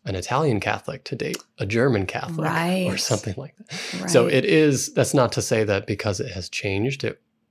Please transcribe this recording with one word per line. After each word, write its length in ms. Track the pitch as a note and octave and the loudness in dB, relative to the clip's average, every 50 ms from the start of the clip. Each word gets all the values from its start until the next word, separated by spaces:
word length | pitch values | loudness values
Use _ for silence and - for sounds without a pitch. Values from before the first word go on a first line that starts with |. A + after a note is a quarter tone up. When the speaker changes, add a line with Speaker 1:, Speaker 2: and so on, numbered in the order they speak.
| _ | _
Speaker 1:
an 100 | - G2 | -6 -6
Italian 460 | F#2 - - B2 C#3 D#3+ C#3+ A2+ G2 | -6 -4 -2 0 0 2 2 2 2
Catholic 420 | - G#2 G#2+ G#2 - - - - _ | 0 -2 -4 -2 -4 -10 -10 -10 _
to 120 | - - | -10 -8
date 220 | - - - - - - _ _ | -6 -6 -6 -6 -8 -10 _ _
a 80 | - A2 | -8 -4
German 400 | G2 A2 A#2 B2+ C#3 A#2 G2+ F#2+ | -2 2 2 4 4 4 2 0
Catholic 360 | - - - - F3 E3 D#3+ D#3 | -2 -4 -8 -8 -6 -6 -4 -2
or 40 | D#3+ E3 E3 E3+ F3 F#3 F#3 F3+ - | -2 0 0 0 0 0 0 0 -2
Speaker 2:
Right. 100 | F#2+ G2 | -2 -2
Speaker 1:
something 320 | - - A#2 G#2 - A2 F#2 - | -2 0 -2 -2 -2 -4 -8 -8
like 160 | C3 - _ | -10 -14 _
that. 540 | _ - _ - - - - - F3+ F#3 F3+ | _ -18 _ -12 -12 -10 -8 -8 -8 -6 4
So 140 | E3 B2 A#2 | 4 4 4
Speaker 2:
Right. 100 | - C3+ | 6 4
Speaker 1:
it 100 | C3 - | 2 4
is, 480 | - D#3+ D#3 D#3 D3 C3+ A2+ - - - | 4 4 6 6 6 4 2 -2 -2 0
that's 220 | D#3 B2 - - | 0 0 4 4
not 180 | C#3+ B2+ A#2 - | 4 4 4 2
to 80 | - | -2
say 240 | - - B2 A2 G#2+ | 0 0 2 2 2
that 220 | G#2 G2 G2 - | 2 2 0 0
because 340 | - G#2 - - G#2+ F#2+ F#2+ | -2 -6 -2 -2 -2 -2 -2
it 100 | - - - | -4 -6 -6
has 180 | F#2 F2+ - | -10 -10 -8
changed, 540 | - - - G2+ F#2+ G2+ A2+ C#3 C#3 C#3 - | -8 -6 -4 -2 0 0 0 -2 -2 -2 -6
it 180 | G#2+ - _ _ _ _ _ _ _ | -6 -6 _ _ _ _ _ _ _